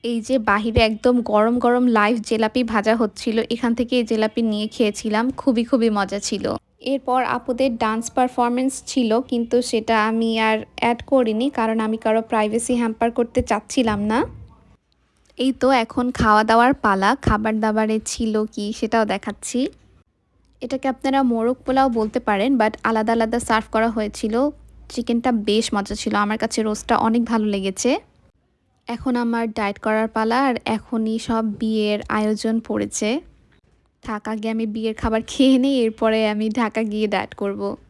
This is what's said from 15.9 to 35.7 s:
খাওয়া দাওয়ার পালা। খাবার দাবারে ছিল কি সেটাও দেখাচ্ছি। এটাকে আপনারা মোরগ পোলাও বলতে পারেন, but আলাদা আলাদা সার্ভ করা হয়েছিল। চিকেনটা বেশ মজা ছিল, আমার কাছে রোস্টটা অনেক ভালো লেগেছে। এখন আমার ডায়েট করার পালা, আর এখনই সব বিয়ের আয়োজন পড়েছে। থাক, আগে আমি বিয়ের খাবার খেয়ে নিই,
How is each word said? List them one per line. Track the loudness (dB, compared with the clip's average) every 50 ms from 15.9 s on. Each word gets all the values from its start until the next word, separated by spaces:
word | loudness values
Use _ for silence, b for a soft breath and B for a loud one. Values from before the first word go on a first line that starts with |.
| -2 -2 -2 -2
খাওয়া | 0 0 4 4 6 4 6
দাওয়ার | 6 6 6 6 4 4
পালা। | 2 2 2 2 4 4 2 2 2
খাবার | 2 0 0 2 0 -2 -2 0
দাবারে | 0 0 0 0 0 0 0 -2 -2
ছিল | -6 -6 -4 -4 -2 0 -2 -2
কি | -2 -6 -8 -8 -6 -6
সেটাও | -6 -4 0 0 0 0
দেখাচ্ছি। | 0 -2 -4 -4 -8 -10 -8 -12 -6 -2 -2 -2 -2 -6 _ _ _ _ _ _ _ _ _ _ _ _ _ _ _ _ _
এটাকে | -8 -6 -6 -4 -4 -4
আপনারা | -4 -2 -2 0 2 2
মোরগ | 2 2 0 0 0 -2 -2 -2 -4
পোলাও | -2 2 2 2 2
বলতে | 2 0 -2 -2 -2 -4
পারেন, | -2 0 0 0 2 2 2
but | 2 2 0 0 -2 -4
আলাদা | -2 0 0 0 0
আলাদা | 2 0 0 0 -2 -4
সার্ভ | 0 0 0 0 0 0
করা | 0 0 0 0
হয়েছিল। | 0 -2 -4 -6 -6 -6 -6 -2 0 0 0 0 -2 -6 -20 -20 -20 -20 -20 -10
চিকেনটা | -8 -8 -2 -2 -2 0 0 0
বেশ | 0 0 0 2 0 0 0 0 -2
মজা | -4 -2 -4 -8
ছিল, | -6 -4 -2 0
আমার | 0 0 0 0 -2
কাছে | -2 -2 -2 -2
রোস্টটা | -2 -2 -2 -4 0 2 2
অনেক | 2 4 2 2 2 0
ভালো | 0 0 0 0
লেগেছে। | 0 -2 -2 -2 -4 -6 -2 0 0 0 0 -2 _ _ _ _ _ _ _ _ _ _ _ _ _ _ _ _ -10
এখন | -10 -6 -4 -2 -2
আমার | 0 0 -2 -2 -2 -2 -4
ডায়েট | -4 -4 -4 -4 -4 -4
করার | -2 -2 0 0 0 -2
পালা, | -2 -2 -2 0 0 2 2
আর | 0 0 -2 _
এখনই | -4 -4 -4 -4 -4 -4 -2 -2 -2 -2 -4
সব | -2 -2 -2 0 0 -2 -4 -4
বিয়ের | -4 -2 0 0 0 0 -2 -2 -4 -4
আয়োজন | -2 0 0 0 -2 -2 -2 -2 -2 -2
পড়েছে। | -2 -2 -4 -4 -4 -4 -4 -4 -2 -2 -2 -4 -6 -10 _ _ _ _ _ _ _ _ _ _ _ _ _ _
থাক, | _ -8 -8 -8 _ -8
আগে | -8 -6 -4 -4
আমি | -4 -2 -4
বিয়ের | -4 -4 -4 -4 -4 -4
খাবার | -2 -2 0 0 0 -2
খেয়ে | -4 2 4 6 6 8 6
নিই, | 6 4